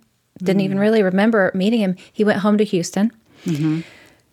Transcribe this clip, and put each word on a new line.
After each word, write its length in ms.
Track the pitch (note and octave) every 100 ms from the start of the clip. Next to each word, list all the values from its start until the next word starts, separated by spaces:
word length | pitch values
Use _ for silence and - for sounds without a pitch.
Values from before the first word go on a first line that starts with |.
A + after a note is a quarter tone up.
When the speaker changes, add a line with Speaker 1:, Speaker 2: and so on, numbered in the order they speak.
| _ _ _ -
Speaker 1:
didn't 200 | F#3 F#3+
even 160 | F#3+ G3
Speaker 2:
Mm. 20 |
Speaker 1:
really 220 | G#3+ A3
remember 480 | F#3 F#3+ A3 A3 F#3
meeting 260 | F#3 G3 A#3
him. 160 | F#3+ F3+ -
He 120 | -
went 140 | G#3 G#3
home 160 | G#3 G#3
to 60 |
Houston 460 | G#3 F3+ F3 F#3+ A3+ - _ -
Speaker 2:
Mm-hmm. 360 | F3+ D3 D#3 D#3+ - - - _ _